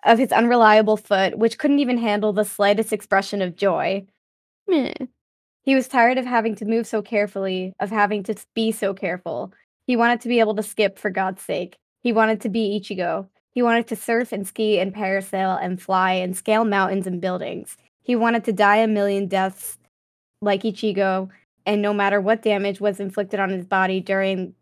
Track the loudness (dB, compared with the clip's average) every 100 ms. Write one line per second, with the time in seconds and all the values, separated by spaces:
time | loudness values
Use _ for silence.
0 | 4 4 4 2 4 6 8 6 4 0
1 | 0 0 0 0 -2 0 0 2 2 0
2 | 0 0 0 0 -4 0 2 2 0 -4
3 | 0 0 0 -4 -4 0 0 0 -2 -4
4 | -8 _ _ _ _ _ -2 0 0 -6
5 | -12 _ _ _ _ _ 0 2 2 4
6 | 4 2 0 0 0 -4 -2 -2 0 -4
7 | -2 -2 -2 -2 -4 -4 -6 -6 -4 0
8 | 2 0 -4 -8 -6 -2 -2 0 -4 -4
9 | -6 -6 -6 -8 -8 _ _ _ -4 2
10 | 2 0 0 2 2 0 -6 0 0 0
11 | -6 -2 -4 -6 -6 -6 -6 _ _ _
12 | -2 2 2 0 -2 -4 -2 -4 -6 -6
13 | -4 -4 -8 _ _ -2 2 2 0 -8
14 | -2 -2 -2 -6 -8 -4 0 0 0 -4
15 | -2 -2 -4 -4 -2 -2 -4 -8 -2 0
16 | 2 0 -2 -6 0 0 2 2 0 -2
17 | -4 -4 -4 -4 -6 -10 -14 -20 _ _
18 | -2 0 2 0 -2 2 4 6 4 2
19 | 0 0 -2 -2 -2 -4 -16 -16 _ _
20 | _ _ _ _ -2 0 -2 -2 -2 0
21 | 0 0 -4 _ _ _ -2 0 0 2
22 | 2 2 2 0 2 0 -2 -2 -2 -2
23 | -6 -6 -4 -2 -2 -4 -2 0 0 -2
24 | -2 -2 0 -2 -6 -12